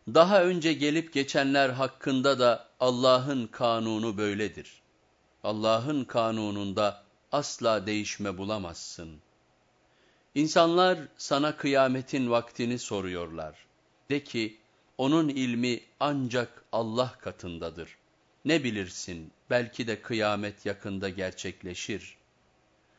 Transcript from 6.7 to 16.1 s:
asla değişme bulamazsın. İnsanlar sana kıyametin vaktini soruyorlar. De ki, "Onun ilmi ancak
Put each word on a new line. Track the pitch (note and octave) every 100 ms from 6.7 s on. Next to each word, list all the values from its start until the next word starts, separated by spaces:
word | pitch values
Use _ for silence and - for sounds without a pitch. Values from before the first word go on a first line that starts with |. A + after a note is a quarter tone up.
| G2 G#2 - _ _ _
asla | C#3+ C#3 - A#2 G#2+ F#2+
değişme | G#2+ G2+ - G2+ F#2
bulamazsın. | G2 G#2+ F2 E2+ - - E2 D2+ _ _ _ _ _ _ _ _ _ _ _
İnsanlar | C#3+ D3+ F3+ E3 F3 F#3 F3+ C#3 -
sana | - C#3 D3+ D3
kıyametin | D3 C3+ C3 C3 B2+ C#3 B2
vaktini | A#2 A#2 - A#2+ B2
soruyorlar. | - G2+ F#2 F2+ E2+ D#2+ D#2 - _ _ _ _ -
De | C#3+
ki, | - A#2+ A2 G#2+ _ _ _ -
"Onun | C3 D#3+ D#3
ilmi | C3+ B2+ A#2 B2 A#2 - -
ancak | C#3+